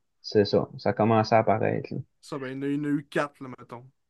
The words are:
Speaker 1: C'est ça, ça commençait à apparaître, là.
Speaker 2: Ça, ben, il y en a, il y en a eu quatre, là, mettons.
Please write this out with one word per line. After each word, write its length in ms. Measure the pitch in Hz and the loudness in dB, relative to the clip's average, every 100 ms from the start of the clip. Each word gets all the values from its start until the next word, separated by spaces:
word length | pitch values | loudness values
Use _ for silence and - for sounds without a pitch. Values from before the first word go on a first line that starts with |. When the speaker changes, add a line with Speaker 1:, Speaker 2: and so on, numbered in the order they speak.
| _ _ | _ _
Speaker 1:
C'est 240 | - 107 101 | 0 2 4
ça, 240 | 101 - - | 2 0 -4
ça 160 | - | -2
commençait 420 | 101 104 113 107 113 | 2 4 4 4 2
à 40 | |
apparaître, 540 | 110 110 110 110 - | 4 2 0 -2 -6
là. 60 | 135 - _ | -10 -12 _
Speaker 2:
Ça, 160 | - 151 | -14 -12
ben, 100 | 131 | -10
il 40 | |
y 40 | 135 | -6
en 20 | |
a, 40 | 139 | -4
il 80 | 143 | -4
y 40 | |
en 40 | 147 | -2
a 20 | |
eu 180 | 147 143 | -4 -4
quatre, 300 | 170 147 - | -4 -4 -8
là, 80 | 135 123 | -16 -16
mettons. 320 | 120 120 131 _ _ | -16 -18 -18 _ _